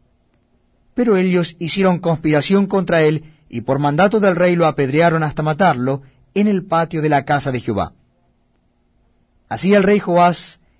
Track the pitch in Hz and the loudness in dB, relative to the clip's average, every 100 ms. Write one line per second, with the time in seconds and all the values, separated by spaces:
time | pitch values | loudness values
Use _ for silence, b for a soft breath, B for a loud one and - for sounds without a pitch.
0 | _ _ _ _ _ _ _ _ _ - | _ _ _ _ _ _ _ _ _ -2
1 | 240 190 185 180 165 - 165 196 190 175 | 0 2 2 0 -2 -6 -6 -2 0 0
2 | 165 160 156 151 143 196 196 196 180 170 | -2 -2 0 0 2 0 0 -2 0 2
3 | 156 156 b b _ 117 - 135 143 147 | 2 0 b b _ -8 -4 -2 0 2
4 | 190 220 196 175 180 175 160 147 135 147 | 2 2 0 2 0 2 0 0 -2 2
5 | 170 165 156 - 156 151 185 127 123 135 | 2 0 -2 -4 -4 0 0 0 -2 -4
6 | b b _ 196 208 190 190 165 165 160 | b b _ -2 0 -2 -2 -2 -2 -2
7 | 151 143 135 143 135 127 117 101 85 - | 0 0 0 -2 -2 -6 -4 -4 -4 -10
8 | _ _ _ _ _ _ _ _ _ _ | _ _ _ _ _ _ _ _ _ _
9 | _ _ _ _ - 110 175 202 190 208 | _ _ _ _ -12 -4 2 2 4 2
10 | - 175 175 165 - - _ | 2 2 2 0 -8 -16 _